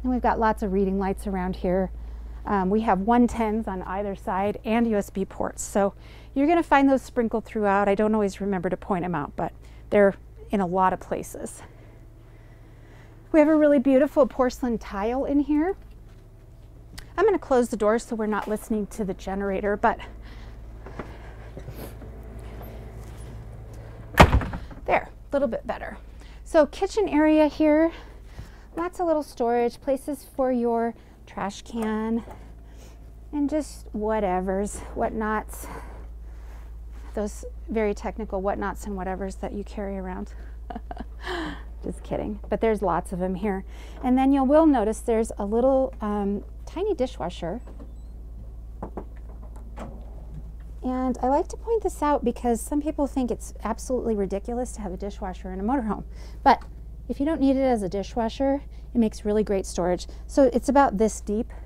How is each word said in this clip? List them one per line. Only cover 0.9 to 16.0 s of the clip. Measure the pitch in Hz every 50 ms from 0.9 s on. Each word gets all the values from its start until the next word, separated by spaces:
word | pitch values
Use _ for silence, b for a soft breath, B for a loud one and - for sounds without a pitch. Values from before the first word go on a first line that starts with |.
| 190 196
lights | 196 190 190 - -
around | 214 190 185 180 180 185
here. | - - 185 175 190 190 175 B B B B B B B B B B B
Um, | - 208 196 185 185
we | 202 220
have | 220 233 196 185
one | 196 220 233 240 240
tens | 226 - - 226 214 208 226 220
on | 214 190 185
either | - - 185 196 208 202 196
side | - - 226 196 185 196 208 202 - -
and | 240 220 233 233
U | 226 214
S | 202 196 -
B | - 190 190
ports. | - - - - - - -
So | - - - 208 196 202 - B B B B B B B B
you're | 269 277
gonna | 302 349 339
find | 320 - 302 277 277 269
those | 269 247
sprinkled | - - - 254 233 220 - 220 -
throughout. | - - 220 208 202 196 202 202 202
I | 202
don't | 202 214 214 220
always | 220 208 196 - -
remember | 196 202 196 180 165 185
to | 185
point | - - - 208 175 175
'em | 180 170
out, | 151 139 - -
but | - 175 - - - b b b b b b
they're | - 208 202 196 190 - - - - - - -
in | - 196
a | 190
lot | 170 180 190 185 185
of | 180 170
places. | - - 185 - 175 - - - - 226 - - B B B B B B B B B B B B B B B B B B B B B B B B B B B B B B B B B B
We | - 320
have | 294 302
a | 320
really | 302 302 294 285 285
beautiful | 240 277 269 262 302 277 - 311 269
porcelain | - - - 247 247 - - - 240 233 208
tile | - - 214 196 202 226 247 269 277
in | - 285 285
here. | 285 277 302 294 311 370 392 - - - - -